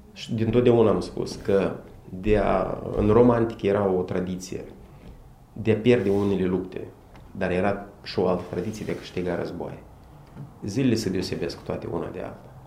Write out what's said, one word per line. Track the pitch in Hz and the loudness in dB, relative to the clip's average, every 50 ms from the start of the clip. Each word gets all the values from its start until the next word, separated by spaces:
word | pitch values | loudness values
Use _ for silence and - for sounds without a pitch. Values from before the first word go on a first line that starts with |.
| - - - | -20 -20 -18
Și | - - - 117 | -16 -10 -6 -4
dintotdeauna | 113 110 110 110 123 123 123 117 117 110 104 | -2 0 2 2 4 6 6 6 8 6 6
am | 95 90 | 4 2
spus | 87 - - - - - - | 0 -4 -6 -8 -8 -8 -8
că | - - - 101 98 90 82 80 - - - - - - - | -6 -2 2 2 2 2 0 -2 -6 -10 -16 -20 -20 -18 -16
de | 92 92 92 107 107 101 | -14 -6 0 2 2 4
a, | 98 98 95 95 92 - - - - - - | 4 2 2 2 0 -2 -4 -6 -6 -4 0
în | - 104 104 | 2 4 6
Roma | 107 113 123 123 120 | 6 8 8 8 6
antică | 117 113 113 - - - | 4 2 0 -2 -2 0
era | 98 98 104 101 95 | 2 2 4 4 2
o | 92 90 90 | 2 2 0
tradiție | - 98 92 90 90 92 90 - - - 107 - - - - - - - - - - - - - - - - - - - | -2 -2 -4 -2 -4 -6 -8 -8 -10 -10 -10 -10 -12 -16 -18 -20 -20 -20 -20 -20 -20 -20 -20 -20 -20 -20 -20 -20 -18 -14
de | - 104 110 107 | -4 0 0 0
a | |
pierde | 107 - 120 127 123 101 101 | 4 4 4 4 4 4 2
unele | 98 101 101 101 98 92 92 | 2 2 2 2 2 2 0
lupte, | 90 92 92 92 - - - - - - - - - - - - - | 0 0 -2 -2 -6 -8 -12 -12 -12 -16 -20 -20 -20 -20 -20 -20 -18
dar | - - 95 90 | -8 -6 -4 -2
era | 87 90 95 101 98 - - - - - - | 0 0 0 -2 -2 -4 -8 -14 -18 -18 -16
și | - - - | -8 -4 -2
o | 92 | 0
altă | 92 92 90 - - | 0 0 -2 -4 -6
tradiție | - 87 87 - - - 87 | -6 -6 -6 -6 -8 -8 -8
de | 85 87 | -8 -8
a | |
câștiga | 85 - - - 92 90 87 85 | -8 -10 -10 -8 -6 -4 -4 -4
războaie. | 82 80 80 87 85 76 71 - - - - - - - - - - - - - - 143 - - - - | -4 -6 -8 -8 -10 -10 -10 -12 -14 -18 -20 -20 -20 -20 -20 -20 -20 -20 -20 -18 -18 -18 -18 -16 -12 -12
Zilele | 113 95 123 139 127 110 | -6 -4 0 2 2 2
se | - - 95 | 2 0 -2
deosebesc | 92 95 87 - - 82 87 - - - - | -2 -4 -4 -4 -6 -6 -6 -8 -8 -8 -8
toate | - 85 - - - 80 | -8 -8 -8 -8 -8 -8
una | 82 80 - | -8 -8 -8
de | - 90 | -10 -10
alta. | 98 92 - - - - - - - | -10 -12 -12 -14 -18 -20 -20 -20 -12